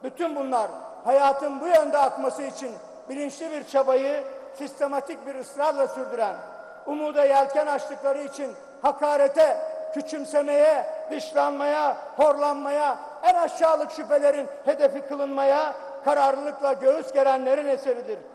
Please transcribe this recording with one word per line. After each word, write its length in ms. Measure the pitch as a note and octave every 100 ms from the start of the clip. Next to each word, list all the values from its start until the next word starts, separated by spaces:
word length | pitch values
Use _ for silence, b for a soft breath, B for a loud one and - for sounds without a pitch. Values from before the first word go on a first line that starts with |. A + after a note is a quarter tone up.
Bütün 320 | C4 - E4 C#4+
bunlar 320 | C4+ B3 G#3+ - - - A3+
hayatın 560 | C4+ C#4 C#4 D4+ C4+
bu 60 | D#4+
yönde 300 | E4 D4 D4
akması 460 | C4+ C4+ C4+ C4+
için 280 | C#4 - C4 G#3+ - - -
bilinçli 420 | C4+ C#4+ C4+ D#4+
bir 160 | D4+ -
çabayı 560 | C#4 C4+ C4 C4+ D4 C4+ - -
sistematik 760 | - C#4+ - C#4 C#4 C#4 D#4+ A#3+
bir 80 | C4
ısrarla 520 | A#3+ - D4 C#4+ C4+
sürdüren, 480 | C4 C4 A#3 G#3+ E3+ - - - - -
umuda 400 | D4+ D4+ D4 C#4
yelken 420 | C#4 C#4 C#4+ D4+
açtıkları 540 | C#4+ - C#4+ C#4 C#4
için 300 | C#4+ - C4+ - - -
hakarete, 760 | C4+ C#4 D4 D4 C#4 D#4+ D#4 - - - -
küçümsemeye, 920 | D4 - D#4 C#4 D4 C#4+ C#4+ D4+ D4 - - -
dışlanmaya, 840 | D4+ - C#4+ C#4+ C#4+ C#4+ D4+ D4 B3 - -
horlanmaya, 800 | D4+ C#4+ C#4+ C#4 C#4 C#4+ D4 A#3+ - -
en 120 | E4 F4+
aşağılık 560 | E4 - E4 D#4 D4+
şüphelerin 560 | - D#4 D4 C#4+ C#4+ C4+ - -
hedefi 360 | D4 C#4+ C#4
kılınmaya 720 | C#4 C#4+ C#4 C#4 C#4 C#4+ D#4 - - - C#4
kararlılıkla 680 | C#4+ C4+ C4+ D4 C#4+ C#4
göğüs 400 | C4+ C4 D4+ -
gerenlerin 540 | C#4 C4+ C4 B3+ C#4+ C#4+
eseridir. 520 | C4+ C4+ A#3+ G#3+ G#3 -